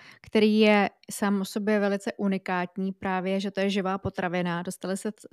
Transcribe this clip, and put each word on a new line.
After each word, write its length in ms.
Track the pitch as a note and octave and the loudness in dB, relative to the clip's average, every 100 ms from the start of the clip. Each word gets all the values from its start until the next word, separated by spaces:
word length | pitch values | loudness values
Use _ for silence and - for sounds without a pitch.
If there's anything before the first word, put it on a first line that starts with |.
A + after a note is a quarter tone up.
| - - | -20 -20
který 380 | - A3 G#3+ G#3+ | -2 2 4 6
je 300 | G#3+ G#3 G3 _ - | 6 6 2 _ -12
sám 300 | - G#3 G3+ | -4 0 0
o 40 | F#3+ | -2
sobě 340 | A3 G3+ G#3+ | -4 0 2
velice 340 | G3+ G3 - - | 2 -2 -4 -4
unikátní, 720 | G3+ G3 F#3+ F3+ F3+ - F#3+ | -2 -2 -2 -4 -4 -4 -6
právě, 480 | F#3+ G3 F#3 F#3 F#3+ | -4 -4 -2 -2 -2
že 120 | G3 | -2
to 80 | F#3+ | -2
je 100 | G3 | 0
živá 280 | G3+ F#3 G3 | 0 -2 -2
potravina. 680 | G3 - F#3 F3+ F3+ E3+ | -4 -4 -2 -2 -2 -4
Dostali 340 | F3+ - F3+ G3 | -6 -8 -6 -6
se, 140 | G#3+ - - | -6 -10 -14